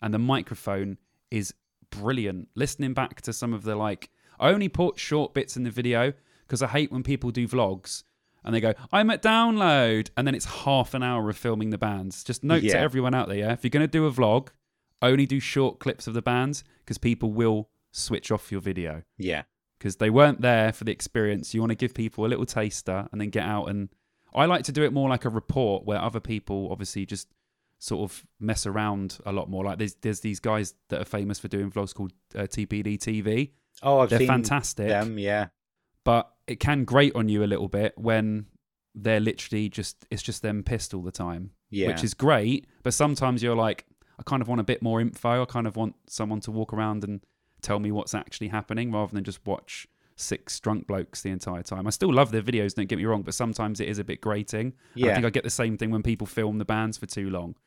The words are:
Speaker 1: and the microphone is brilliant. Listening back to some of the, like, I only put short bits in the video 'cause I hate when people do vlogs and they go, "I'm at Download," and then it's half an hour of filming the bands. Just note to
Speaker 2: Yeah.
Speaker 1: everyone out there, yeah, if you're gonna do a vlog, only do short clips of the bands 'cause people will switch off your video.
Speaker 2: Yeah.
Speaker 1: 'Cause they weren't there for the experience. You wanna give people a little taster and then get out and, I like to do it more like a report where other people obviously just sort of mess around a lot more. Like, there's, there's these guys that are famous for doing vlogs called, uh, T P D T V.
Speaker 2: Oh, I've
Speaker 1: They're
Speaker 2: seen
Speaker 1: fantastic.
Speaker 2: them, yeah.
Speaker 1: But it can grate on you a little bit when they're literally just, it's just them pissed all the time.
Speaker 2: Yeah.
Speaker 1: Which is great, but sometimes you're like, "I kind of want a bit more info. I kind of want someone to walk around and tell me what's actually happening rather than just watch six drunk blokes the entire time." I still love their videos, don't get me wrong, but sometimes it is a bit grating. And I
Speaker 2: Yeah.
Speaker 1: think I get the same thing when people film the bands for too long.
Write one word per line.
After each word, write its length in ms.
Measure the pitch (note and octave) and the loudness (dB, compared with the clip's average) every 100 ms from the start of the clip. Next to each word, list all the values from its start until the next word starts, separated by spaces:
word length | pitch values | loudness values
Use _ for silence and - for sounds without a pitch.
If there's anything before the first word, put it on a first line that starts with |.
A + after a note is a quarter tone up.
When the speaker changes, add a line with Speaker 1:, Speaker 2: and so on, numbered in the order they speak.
Speaker 1:
and 120 | G#2+ | -2
the 60 | A2 | 0
microphone 760 | B2 C3+ - - - G2 G2 F#2+ _ _ - | 2 2 -2 -8 -4 -4 -4 -8 _ _ -8
is 240 | A2 F#2+ - _ _ - | -6 -6 -10 _ _ -18
brilliant. 580 | G#2 A2 C3 G2+ F#2 - A2 | -6 -2 -2 -2 -6 -8 -4
Listening 380 | C#3 - C3+ | -4 -2 -4
back 280 | C3 B2+ - | -2 -4 -6
to 120 | - | -10
some 200 | A2 A#2+ | -6 -4
of 100 | G#2+ | -4
the, 120 | G#2+ G#2 | -2 -2
like, 340 | G#2+ F#2+ - _ _ - | -2 -4 -10 _ _ 2
I 100 | C#3 | 4
only 180 | G3+ F#3+ | 4 2
put 280 | - F3 - | 0 0 -2
short 360 | - D3+ C#3 | -2 0 0
bits 240 | C3+ - B2+ | -2 -4 -4
in 60 | |
the 60 | A#2+ | -4
video 420 | A2+ B2 A#2 C3+ C#3 _ _ - | -2 0 2 2 -2 _ _ -6
'cause 140 | B2 | -2
I 60 | C3 | 0
hate 240 | C#3+ D3 | 0 0
when 100 | B2+ | -2
people 260 | B2+ C3+ B2 | -2 -2 -2
do 160 | A#2+ A#2 | -2 0
vlogs 560 | B2+ G2+ F#2+ - - - _ _ _ | 2 0 0 -8 -12 -14 _ _ _
and 120 | - A2+ | -2 2
they 60 | |
go, 120 | A2 G#2 - | 2 0 0
"I'm 160 | G3 G#3+ | 2 4
at 120 | A3 | 4
Download," 880 | A3 A3 A#3 G#3+ F3+ C#3+ A2+ A2 A2 - | 4 6 6 4 6 6 6 4 0 0
and 100 | C3+ | 0
then 80 | |
it's 120 | C3+ - | 0 -4
half 480 | - C#3 C3+ A2+ | -4 2 2 2
an 100 | C3 | 0
hour 260 | B2 A#2+ G#2+ | 0 0 -2
of 60 | G2+ | -2
filming 340 | A#2+ G#2+ A2 | -2 0 0
the 60 | G2+ | -2
bands. 460 | G#2+ G2+ F#2+ - | -2 -2 -6 -8
Just 180 | - A#2+ | -8 -4
note 180 | C#3 E3 | 2 4
to 60 | G#2+ | 4
Speaker 2:
Yeah. 80 | F2+ | 4
Speaker 1:
everyone 360 | D3 B2+ B2 | 4 2 2
out 140 | C3 F#2+ | 2 0
there, 100 | G2+ | -2
yeah, 140 | G#2+ | 0
if 120 | A#2+ B2 | 0 0
you're 40 | |
gonna 160 | D3 D3+ | 2 2
do 180 | D#3+ D#3 | 4 2
a 60 | |
vlog, 380 | B2 A2 A#2+ C3+ _ _ _ _ - | 4 4 4 2 _ _ _ _ 0
only 240 | B2 C#3 C3+ | 4 6 4
do 140 | C3+ | 2
short 380 | - C#3 C3 - | 0 2 2 0
clips 280 | C3+ - - | -4 -4 -4
of 60 | |
the 80 | A2+ | -4
bands 420 | B2 B2 C3+ D3 - _ - | 0 0 0 -4 -10 _ -10
'cause 120 | A2+ | -2
people 360 | A#2+ A#2 A2+ | 0 2 0
will 360 | G#2+ A2+ A2 G#2+ _ _ | 2 2 2 -2 _ _
switch 400 | - - A2 - | -8 -4 -2 -2
off 180 | G#2+ - | -4 -2
your 100 | G2 | -6
video. 420 | G2 F#2 E2 D#2 - - | -4 -4 -6 -8 -14 -8
Speaker 2:
Yeah. 260 | F#2 D2+ - _ _ _ | -4 -4 -6 _ _ _
Speaker 1:
'Cause 160 | G2+ - | -6 0
they 140 | A2 | 4
weren't 320 | A#2+ D3 - | 8 6 6
there 320 | B2 A#2 A2 | 4 4 4
for 100 | - | 0
the 80 | A2+ | -4
experience. 600 | - - A#2 G#2+ G#2 - | -4 -2 0 0 0 -4
You 80 | A2 | -2
wanna 140 | A2+ A2 | 0 0
give 180 | B2 | -2
people 320 | - A2 - A2+ | -2 -6 -2 -2
a 20 | |
little 180 | B2 - | 0 -2
taster 640 | A#2 G#2+ - - F#2+ G2+ | -2 -4 -4 -4 -4 -4
and 80 | G#2 | -6
then 80 | G#2 | -4
get 160 | G#2+ F2 | -2 -2
out 200 | G#2 - | -2 -2
and, 200 | G2+ G2 _ _ _ _ - | -4 -6 _ _ _ _ 2
I 100 | D#3+ | 4
like 180 | F3 C3 | 4 0
to 60 | |
do 120 | D3 | 2
it 100 | D3 | 2
more 160 | C#3 C3+ | 4 2
like 160 | B2 B2+ | 2 0
a 40 | |
report 560 | A2 - C3 A2+ G2 G#2+ | -2 -2 2 2 2 0
where 140 | G2+ | -2
other 200 | G#2+ A2+ | -2 -4
people 480 | - G#2+ - G2 F#2+ | -4 -6 -4 -4 -4
obviously 320 | F#2+ G2 G2+ G2 | -6 -8 -8 -6
just 240 | G2 - _ _ _ _ _ | -8 -12 _ _ _ _ _
sort 240 | - F#2+ | -6 -4
of 200 | G2 - - - | -6 -8 -20 -8
mess 280 | G#2+ G#2+ G#2 | -4 -2 -2
around 500 | G#2 G#2+ G2 F#2+ - G2+ | -2 -2 -2 -4 -8 -6
a 60 | |
lot 180 | G2 F2 | -6 -4
more. 140 | F#2+ | -4
Like, 160 | G2 F#2+ | -4 -4
there's, 160 | G#2+ - | -6 -4
there's 240 | A2 G2+ | -6 -4
these 200 | G#2+ F#2+ | -6 -4
guys 360 | A2+ G#2+ F#2+ - - | -2 -2 -2 -8 -8
that 120 | D2+ | -6
are 40 | - | -4
famous 340 | G#2 G2+ G2+ | -4 -4 -6
for 80 | G2+ | -4
doing 240 | G2+ G2+ | -4 -2
vlogs 240 | G2+ G2 - | -2 -4 -6
called, 180 | F#2+ - _ G#2+ | -10 -10 _ -8
uh, 100 | G2 | -6
T 220 | - G#2 | -4 -4
P 160 | G#2 | -2
D 120 | G#2 G#2 | -2 -4
T 240 | - G#2+ | -2 -2
V. 320 | G#2 A2+ C#3+ _ _ - | 0 0 0 _ _ -4
Speaker 2:
Oh, 180 | C#3 C#3 | 4 6
I've 100 | A#2+ | 6
Speaker 1:
They're 80 | A#2 | 6
Speaker 2:
seen 80 | B2+ | 4
Speaker 1:
fantastic. 600 | B2+ A2 C#3 - - G#2+ | 4 2 0 -2 -2 0
Speaker 2:
them, 300 | G#2 A2+ G#2+ | 2 0 -2
yeah. 300 | G2+ G#2 G2 _ _ _ _ _ | 0 0 -2 _ _ _ _ _
Speaker 1:
But 280 | B2+ A#2 - _ - | 2 4 2 _ -10
it 140 | A#2+ | -2
can 240 | C3+ C#3+ | 0 2
grate 300 | A#2 C3 C#3+ A#2 | 4 6 6 4
on 120 | A2 | 2
you 160 | G#2 | 2
a 40 | G#2 | 2
little 200 | F#2 F#2+ | 0 0
bit 280 | G2+ G#2+ - | 0 -2 0
when 500 | A2+ A2 A2 G#2+ G#2 _ _ _ _ | 0 2 2 -2 -6 _ _ _ _
they're 260 | G#2+ A2 A2 | -6 0 2
literally 480 | A2 - - G#2+ G#2+ | 2 -2 -4 -2 -2
just, 360 | A2 G2 - - | -4 -8 -10 -10
it's 100 | G#2+ | -8
just 200 | - - | -6 -6
them 180 | A2 G#2 | -4 -2
pissed 300 | - A#2 - | -2 -4 -4
all 80 | F#2+ | -8
the 100 | F2+ | -8
time. 400 | - F2 E2+ F#2+ _ - | -6 -6 -6 -10 _ -8
Speaker 2:
Yeah. 160 | G2+ F2+ | 0 0
Speaker 1:
Which 160 | E2 | 0
is 100 | A2 | -2
great, 540 | - C#3 C3 A2 C#3 - _ | 2 4 4 4 -2 -4 _
but 100 | B2+ | -2
sometimes 480 | - D3 C#3+ C3 A#2+ | 2 2 2 0 0
you're 140 | A#2+ A2+ | 0 2
like, 300 | A2+ - - _ _ - | 0 -2 -8 _ _ -14
"I 40 | |
kind 180 | - C3+ | -4 -2
of 40 | A#2 | 0
want 120 | A#2+ | 0
a 20 | |
bit 180 | A2 B2 | 0 0
more 160 | A#2 A2+ | 0 2
info. 400 | A#2 - A#2+ B2 | 0 0 0 0
I 40 | B2 | 0
kind 200 | B2 A2 | -2 -4
of 100 | A2+ | -2
want 200 | A2+ - - | -4 -6 -12
someone 320 | - G#2+ G#2+ | -6 -4 -4
to 100 | A2 | -4
walk 200 | A2 A2 | -6 -4
around 300 | G#2+ G#2+ G#2+ | -2 -2 -2
and 180 | G2+ G2+ _ _ _ _ | -4 -8 _ _ _ _
tell 180 | - G#2 | -4 -2
me 120 | G#2 | 0
what's 220 | G#2 - | -2 -4
actually 360 | G#2 - - G#2+ | -6 -8 -8 -6
happening 420 | G#2+ - A2 A#2+ | -6 -6 -4 -2
rather 220 | G#2+ G2+ | -2 -2
than 100 | G#2 | -4
just 200 | F#2+ F#2 G#2 | -6 -8 -6
watch 420 | F#2+ - - - _ _ - | -6 -8 -16 -18 _ _ -10
six 440 | - - - - | -6 -6 -8 -6
drunk 260 | A2 G#2+ - | -2 -2 -2
blokes 340 | F#2+ - - | -6 -6 -8
the 80 | G2 | -6
entire 320 | F#2+ - F2 | -6 -6 -8
time." 220 | - F#2 G2+ | -8 -6 -4
I 40 | |
still 200 | - F#3+ | 0 4
love 180 | C3+ C3+ | 6 4
their 100 | A2 | 2
videos, 320 | G#2 A#2 G2+ | 0 0 0
don't 160 | A2 F#2+ | -2 -2
get 80 | F#2+ | 0
me 80 | G#2+ | 0
wrong, 160 | G#2 | 0
but 120 | G2 - | -2 -4
sometimes 440 | A#2 A2 G#2+ G#2+ | -2 -2 -4 -4
it 80 | F#2+ | -4
is 120 | G#2 | -4
a 40 | |
bit 160 | G2+ - | -6 -6
grating. 540 | G#2+ G#2 G2+ G#2+ B2 - _ A#2+ | -4 -4 -4 -4 -4 -8 _ 0
And 80 | B2 | 4
I 20 | |
Speaker 2:
Yeah. 60 | |
Speaker 1:
think 120 | G2+ A2+ | 4 2
I 20 | |
get 140 | G2+ | 0
the 60 | A#2 | -2
same 260 | - A2+ G#2+ | -2 0 0
thing 140 | A2 | 0
when 100 | A2 | 0
people 220 | A#2 G#2+ G#2+ | 0 -2 -2
film 300 | - G#2+ G#2+ | -2 -2 -2
the 80 | G2+ | -2
bands 320 | A2 A2 A2 | -2 -2 -4
for 80 | G2+ | -8
too 240 | G#2 G2 | -6 -4
long. 260 | F#2 F2 - | -4 -6 -12